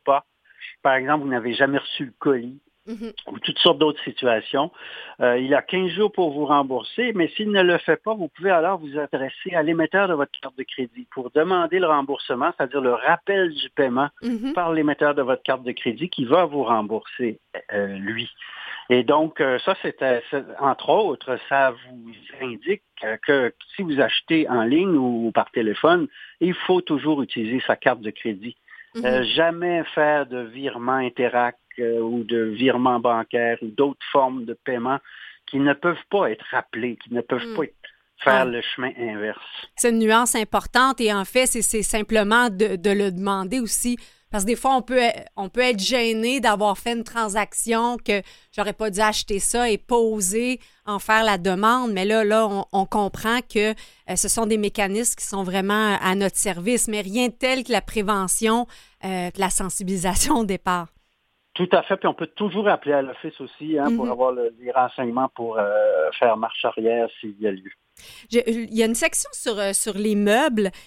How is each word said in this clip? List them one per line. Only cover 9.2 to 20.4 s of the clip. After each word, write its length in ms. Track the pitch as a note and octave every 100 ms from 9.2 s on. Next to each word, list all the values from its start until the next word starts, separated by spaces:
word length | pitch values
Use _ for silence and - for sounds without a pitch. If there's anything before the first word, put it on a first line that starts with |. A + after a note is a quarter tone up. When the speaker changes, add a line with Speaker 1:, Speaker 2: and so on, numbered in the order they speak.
| C3 - - F3
Speaker 1:
à 80 |
l'émetteur 420 | D#3 E3 D#3+ F#3+ G3
de 80 |
votre 160 | D3+ C#3 -
carte 160 | C3+ C3
de 60 |
crédit 460 | - - B2 B2+ B2
pour 220 | C3+ B2
demander 480 | D3+ E3+ F#3 E3 F#3
le 80 | E3+
remboursement, 640 | D3 C#3 C#3 - B2 D#3 -
c'est-à-dire 240 | C3 C#3
le 120 | B2+
rappel 580 | A#2+ C3+ E3+ - G3 F3+
du 160 | C#3+ C3+
paiement 380 | - C3+ B2 C#3+ -
Speaker 2:
Mhm. 300 | A#3 A3+ C4
Speaker 1:
par 200 | F#3 E3+
l'émetteur 440 | D#3+ D3+ C#3+ D3 C#3+
de 60 |
votre 200 | B2+ B2+
carte 220 | - C3
de 80 | B2
crédit 360 | A#2+ B2+ A2 F3+
qui 160 | - B2
va 180 | E3+
vous 180 | E3 C#3+
rembourser, 800 | A#2 A2+ G#2 A2 - - A#2+ A2 _ - -
euh, 160 | G#2 G2
lui. 420 | G2 G2 A2+ A#2 - - - - - -
Et 140 | B2
donc, 380 | B2 D3+ D#3+ -
euh, 180 | C3+ B2
ça, 100 | - F#3+
c'est, 180 | D#3+ -
euh, 180 | C3+ A#2+ -
c'est, 140 | C#3+